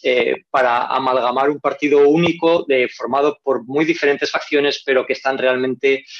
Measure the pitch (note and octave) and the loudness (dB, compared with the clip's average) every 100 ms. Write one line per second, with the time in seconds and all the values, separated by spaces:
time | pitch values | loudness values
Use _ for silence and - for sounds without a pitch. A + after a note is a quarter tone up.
0 | C#3 B2+ B2 B2+ - C3+ B2+ A#2+ - C3 | -2 0 0 -2 -4 0 2 0 -2 -2
1 | C3 B2+ A#2+ B2 C#3 C#3+ C#3+ - D3 C#3+ | -2 0 0 0 0 -2 -4 -2 2 4
2 | C#3+ D#3+ E3+ E3 E3 E3+ C#3+ C3 B2 - | 6 4 2 0 2 2 2 0 0 -4
3 | A#2 C3+ D3 C#3+ C#3 B2 A#2 C#3 D#3+ E3 | -4 -2 0 -2 -4 -4 -2 -2 -2 0
4 | C#3+ C#3 C#3+ D#3+ - D3 C#3+ C3+ - C3 | 0 0 -2 -6 -2 0 0 -2 -2 0
5 | - B2+ C3+ C3 B2+ B2+ C3 B2+ C#3 C3+ | 0 -4 -4 -2 0 0 -2 -2 0 -2
6 | - | -4